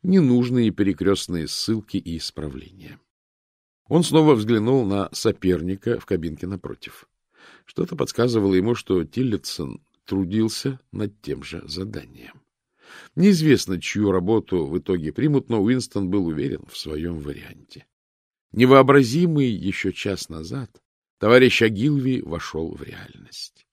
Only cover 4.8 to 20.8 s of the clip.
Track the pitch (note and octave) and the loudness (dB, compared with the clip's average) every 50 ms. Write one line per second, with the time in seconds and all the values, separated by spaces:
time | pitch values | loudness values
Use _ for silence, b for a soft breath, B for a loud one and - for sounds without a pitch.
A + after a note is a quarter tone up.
4.8 | A#2+ F#2+ G2 G2+ F#2+ - - - - A2+ G2+ - - F#2 F2+ D#2+ D#2+ F2+ F#2+ G2 | 0 0 -2 -2 -4 -6 -8 -2 -2 -2 -2 0 0 0 0 0 -2 -6 -6 -6
5.8 | _ - - - - - G2+ F2 D#2 E2 D2+ D2 - F2+ G2 F#2 - - - _ | _ -4 -4 -4 -4 -4 -4 -4 -4 -8 -8 -8 -10 -10 -10 -10 -12 -14 -16 _
6.8 | - - - - - _ _ _ _ b b b b b b b b _ - - | -18 -20 -20 -20 -20 _ _ _ _ b b b b b b b b _ -6 -6
7.8 | E3+ - - - - - - - A#2 B2+ A#2 A2+ G2 G2 F#2+ F#2 F#2 A2+ A#2+ - | -6 -6 -4 -6 -6 -4 -2 -2 0 0 0 0 2 2 2 2 2 0 -2 -4
8.8 | - - F#2+ F#2 E2 D2 - A#2+ C3 B2+ G#2 F#2 - - - - D#2+ C2 A1 - | -2 -2 -2 -2 -2 -2 -4 -4 -2 -2 -2 -4 -6 -10 -10 -8 -10 -10 -10 -14
9.8 | _ _ _ _ _ - G2 F#2+ F#2+ E2+ G2 A2 A2 A2 - - - C#3 C3+ C3 | _ _ _ _ _ -6 -4 -4 -4 -2 0 0 0 -2 -2 -4 -6 -8 -8 -8
10.8 | _ _ - F#2+ G#2+ G#2 _ _ - D2 - C2+ - - E2+ E2+ - - - F2+ | _ _ -10 -8 -8 -8 _ _ -10 -10 -10 -10 -10 -14 -14 -14 -14 -12 -10 -10
11.8 | F#2+ G#2+ - - - - - - - - - - _ _ _ _ _ _ B B | -10 -10 -10 -14 -14 -16 -20 -20 -20 -20 -20 -20 _ _ _ _ _ _ B B
12.8 | B B B B B B B C#3+ F3 G#3 G3+ E3 D#3 D#3 C3 G#2 - - F#2+ F2 | B B B B B B B 4 6 6 6 6 6 4 4 4 4 -4 -6 -6
13.8 | - - - G2+ G#2 G2+ F#2+ F#2 F2 F#2+ A2+ A2 G#2 - G2 F2+ D#2 C#2 D#2+ F2 | -6 -6 -2 0 0 2 2 0 2 2 0 0 0 -2 -2 -2 -2 -2 -6 -6
14.8 | - - F#2+ F2+ D2+ D2+ D2+ - B2 D#3 D3 C3+ - - A#2 A2 F#2+ A2 B2+ B2+ | -4 -2 -4 -2 -4 -6 -4 -2 -2 0 0 0 0 0 -2 0 2 2 0 -2
15.8 | A#2 - - G#2 G2 F2+ F#2+ G#2 F#2 E2 D#2 D2+ - - - - - - - - | -4 -6 -6 -6 -4 -2 -2 -2 -2 -2 -4 -4 -6 -6 -6 -8 -12 -16 -16 -14
16.8 | - D2+ D2+ D2+ D#2+ F2 F2 D#2+ C#2+ D2 C#2+ C#2+ D2+ - - - - _ - - | -10 -10 -8 -8 -6 -8 -8 -8 -10 -10 -12 -12 -14 -20 -20 -20 -20 _ -20 -20
17.8 | _ _ _ _ _ _ _ _ _ _ _ _ _ _ - G#2+ B2 B2+ C3+ C3+ | _ _ _ _ _ _ _ _ _ _ _ _ _ _ 0 2 6 8 8 8
18.8 | C3+ C3+ C#3 C#3+ C3 A2+ A#2+ E3 F3+ F3 D#3+ D3 C3+ B2 A2 F2+ - G2 F2+ - | 8 8 6 6 4 4 2 0 0 2 2 2 0 0 -2 -2 -4 -6 -6 -4
19.8 | - F#2+ F2+ - - G#2 F#2+ F2+ - - E2+ D#2+ D#2 F2 A#2 C3+ B2+ - _ _ | -6 -6 -6 -4 -6 -6 -6 -6 -8 -12 -12 -14 -12 -10 -10 -12 -12 -14 _ _